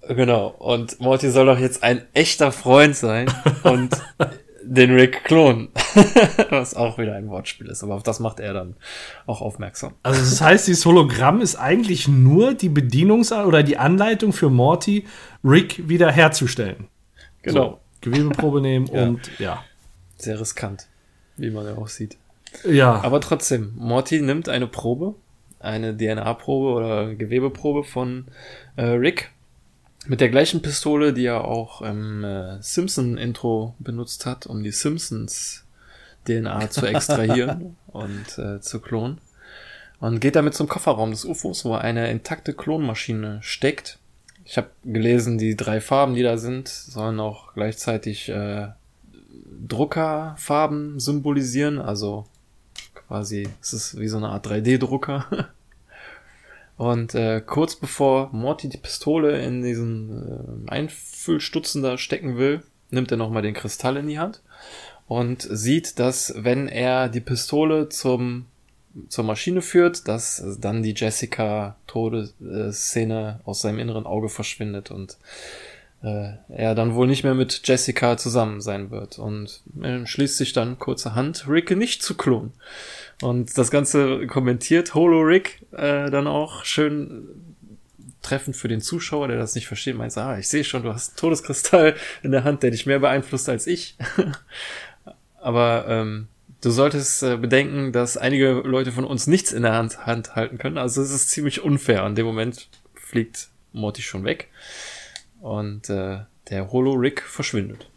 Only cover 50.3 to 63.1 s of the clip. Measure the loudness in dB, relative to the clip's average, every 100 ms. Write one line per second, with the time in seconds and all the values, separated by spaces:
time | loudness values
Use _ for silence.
50.3 | -12 -2 2 2 0 -6 -6 -4 -2 0
51.3 | 0 0 -2 -2 -2 -6 -4 -6 -8 -12
52.3 | _ _ _ _ -20 -20 -20 _ -10 -8
53.3 | -8 -8 -10 -10 -10 -10 -8 -6 -4 -6
54.3 | -8 -4 -2 2 2 2 -2 -4 -6 -6
55.3 | -6 -8 _ _ _ _ -20 -20 -20 _
56.3 | _ _ -20 _ _ -2 -2 -2 -2 0
57.3 | -2 -2 -2 -2 -2 -12 0 2 2 0
58.3 | -4 -4 -4 -8 -12 -12 -8 -2 2 2
59.3 | 0 -4 -4 -4 -4 -4 -6 -8 -12 -12
60.3 | -12 -12 -12 -8 -6 -8 -10 -18 -14 -2
61.3 | -2 -2 -6 -4 -4 -2 -4 -6 -6 -4
62.3 | 0 0 0 -6 _ _ -4 -2